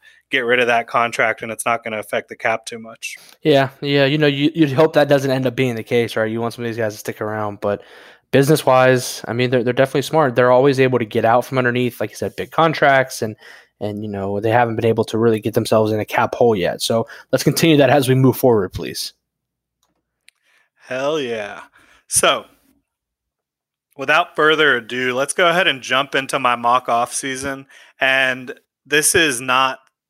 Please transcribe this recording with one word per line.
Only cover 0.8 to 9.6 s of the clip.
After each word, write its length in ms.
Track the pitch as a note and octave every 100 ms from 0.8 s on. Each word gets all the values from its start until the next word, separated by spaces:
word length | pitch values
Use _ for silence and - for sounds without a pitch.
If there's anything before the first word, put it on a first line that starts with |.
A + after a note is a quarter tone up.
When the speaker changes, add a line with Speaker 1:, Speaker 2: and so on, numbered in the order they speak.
| A#2
Speaker 1:
contract 520 | B2+ A#2+ A#2 A#2+ A2
and 120 | A#2
it's 120 | A2
not 200 | - A#2
gonna 160 | A#2 G#2+
affect 280 | G#2 A#2+ -
the 60 |
cap 320 | A2 A#2+ A2+ -
too 140 | A#2
much. 360 | A2+ A2+ - - - _
Speaker 2:
Yeah, 280 | D#3+ C#3+ C3 -
yeah. 260 | C#3+ C#3+ C#3
You 120 | D3+
know, 80 | D3
you, 240 | C#3 D3 E3
you'd 160 | D3+
hope 220 | C3 D#3+
that 140 | D#3+ C#3
doesn't 220 | C#3+ C3+
end 160 | C3 B2+
up 80 |
being 220 | A#2+ C3 A2+
the 80 |
case, 320 | G#2+ A#2+ A#2 -
right? 120 | A2
You 120 | A2+
want 120 | A#2
some 120 | A2
of 40 | A#2
these 80 | A2
guys 180 | A2
to 40 | G#2
stick 220 | - A2
around, 400 | G#2+ G#2+ G#2+ G2+
but 240 | G#2 G2+ - - - - _
business-wise, 920 | C3 C#3 D3+ - B2+ B2+ B2+ B2 - -
I 40 |
mean, 180 | A#2 B2
they're, 120 | B2+